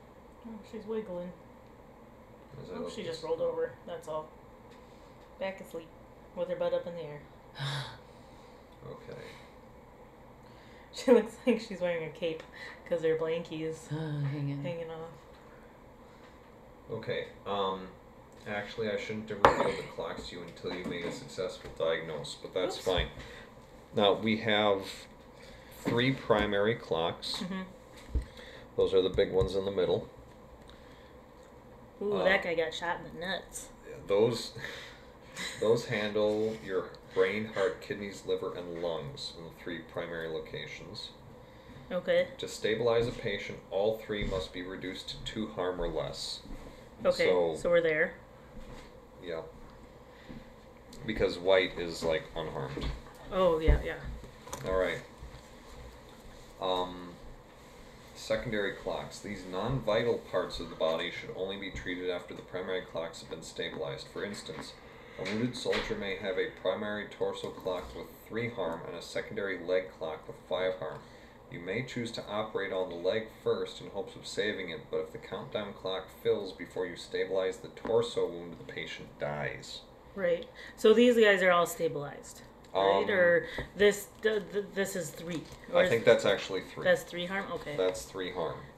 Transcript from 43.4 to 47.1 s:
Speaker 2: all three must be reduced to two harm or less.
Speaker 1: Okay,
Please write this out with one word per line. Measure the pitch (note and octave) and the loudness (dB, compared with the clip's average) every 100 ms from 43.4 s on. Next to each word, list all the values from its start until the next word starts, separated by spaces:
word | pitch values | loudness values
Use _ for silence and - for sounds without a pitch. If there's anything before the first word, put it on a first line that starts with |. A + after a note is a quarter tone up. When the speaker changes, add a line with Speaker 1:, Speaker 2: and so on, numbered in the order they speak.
| - F#2+ - | -4 -10 -2
Speaker 2:
all | F#2+ G#2+ A2 | 2 4 2
three | - G#2 G2+ | -2 -2 0
must | F#2+ - | -2 -4
be | F2+ | -6
reduced | F2+ F#2 F#2 F#2 - | -8 -6 -6 -8 -10
to | - | -10
two | - A2 - | -6 -4 -4
harm | - F2+ F2 | -2 0 0
or | E2+ | 0
less. | D#2+ C#2+ - - - - - - - - - | 0 -2 -4 -8 -8 -10 -12 -12 -16 -16 0
Speaker 1:
Okay, | F#3 | 2